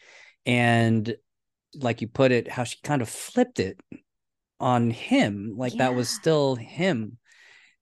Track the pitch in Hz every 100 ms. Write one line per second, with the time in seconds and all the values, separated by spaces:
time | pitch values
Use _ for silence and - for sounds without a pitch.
0 | - - - _ - 123 120 117 113 113
1 | 107 110 _ _ _ _ _ 147 123 117
2 | 113 - 131 123 - - 117 - - 147
3 | 107 - - 247 247 - 95 - - -
4 | _ _ _ _ _ - 127 123 120 113
5 | - 269 135 101 107 107 127 113 127 127
6 | 117 - 160 151 139 120 113 143 190 127
7 | 107 120 _ _ - - _ _